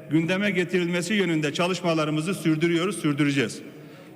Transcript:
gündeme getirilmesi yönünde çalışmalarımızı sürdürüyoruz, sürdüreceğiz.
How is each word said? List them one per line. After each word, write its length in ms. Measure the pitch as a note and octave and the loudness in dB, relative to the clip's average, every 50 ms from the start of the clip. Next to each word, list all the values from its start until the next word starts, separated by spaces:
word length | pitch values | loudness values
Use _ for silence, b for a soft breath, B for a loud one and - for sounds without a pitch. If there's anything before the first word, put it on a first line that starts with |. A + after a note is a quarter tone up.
| B - | B 0
gündeme 400 | C#3+ D#3+ E3 D#3+ F#3 F#3+ G#3 G3+ | 0 2 2 2 0 0 0 0
getirilmesi 640 | F#3 F3 F3+ E3 G3 F#3 F3 E3+ F3+ F3 E3+ F3 A3 | 0 0 0 0 0 0 0 0 0 -2 -2 0 0
yönünde 400 | G3+ F#3 F3 E3 D#3 D3+ C#3+ C#3+ | 2 2 2 2 0 0 0 0
çalışmalarımızı 800 | - F3 F3+ F#3 F3 F3+ E3+ E3 D#3+ D3+ D3+ D#3 D#3 D#3 F#3+ F#3+ | 0 0 0 -2 -2 0 0 0 2 0 0 0 -2 -2 -2 -4
sürdürüyoruz, 600 | - - E3 D#3 D#3 E3 E3+ E3+ E3 F3 G3+ G3+ | -2 0 0 2 2 2 2 2 2 0 0 -2
sürdüreceğiz. 680 | - - D3+ C#3+ C#3 D3+ C#3+ C#3 C#3 A#2+ G2+ - - - B B B B B B B B B B | 0 0 0 2 2 2 2 2 2 0 0 -2 -8 -14 B B B B B B B B B B